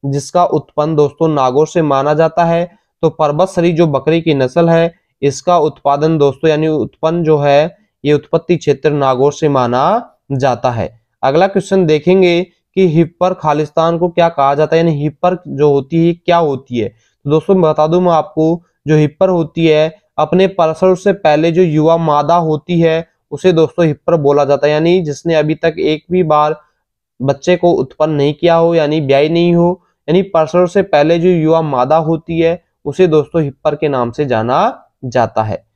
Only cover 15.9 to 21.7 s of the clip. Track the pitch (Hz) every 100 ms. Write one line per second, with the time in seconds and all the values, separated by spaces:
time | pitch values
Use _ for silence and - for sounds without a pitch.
15.9 | 165 170 170 - 170 160 135 - 120 101
16.9 | _ _ _ 143 151 - 190 160 151 156
17.9 | 175 185 160 151 - 160 170 _ _ 139
18.9 | 156 151 - 190 180 160 - 165 151 156
19.9 | 160 _ - 151 180 190 190 160 156 185
20.9 | 180 202 196 160 151 165 170 180